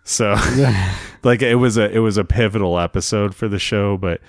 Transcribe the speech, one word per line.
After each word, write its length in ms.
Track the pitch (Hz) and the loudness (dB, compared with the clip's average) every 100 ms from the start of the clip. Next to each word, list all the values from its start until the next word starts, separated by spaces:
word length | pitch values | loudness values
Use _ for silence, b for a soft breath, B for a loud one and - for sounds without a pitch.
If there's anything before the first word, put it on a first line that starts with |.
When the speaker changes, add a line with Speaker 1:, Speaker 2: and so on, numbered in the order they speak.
Speaker 1:
So, 300 | - - 107 | -8 -2 0
<laughs> 640 | 101 - 127 135 101 95 98 | 2 2 2 2 2 -2 -4
Speaker 2:
<laughs> 260 | - - | -12 -2
Speaker 1:
like, 180 | 123 120 | 0 2
it 140 | 123 120 | 2 2
was 220 | 127 110 | 2 2
a, 140 | 104 | 2
it 80 | 113 | 2
was 180 | 110 101 | 0 0
a 60 | |
pivotal 560 | 92 - 110 107 92 87 | 0 0 2 0 0 0
episode 560 | 87 98 - 107 101 95 | -2 -4 -2 -2 -2 -4
for 120 | 110 | -4
the 100 | 101 | -4
show, 380 | - 104 101 95 | -2 0 0 -2
but, 240 | 92 85 | -2 -6